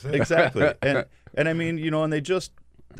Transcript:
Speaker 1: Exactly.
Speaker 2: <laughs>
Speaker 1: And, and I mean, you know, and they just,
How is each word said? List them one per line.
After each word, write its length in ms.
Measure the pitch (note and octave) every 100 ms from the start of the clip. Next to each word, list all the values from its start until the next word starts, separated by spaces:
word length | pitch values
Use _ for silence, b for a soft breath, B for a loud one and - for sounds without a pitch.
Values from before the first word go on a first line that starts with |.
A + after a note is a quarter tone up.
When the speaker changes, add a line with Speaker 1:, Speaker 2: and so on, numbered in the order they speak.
| C3
Speaker 1:
Exactly. 640 | D3 - E3 C#3+ - D3 -
Speaker 2:
<laughs> 40 |
Speaker 1:
And, 240 | C3+ C3+ - b b -
and 140 | D#3
I 40 |
mean, 240 | E3 E3 E3
you 140 | D#3
know, 120 | D#3
and 80 | D#3
they 80 | D3+
just, 300 | C#3 F#3+ - - - - - -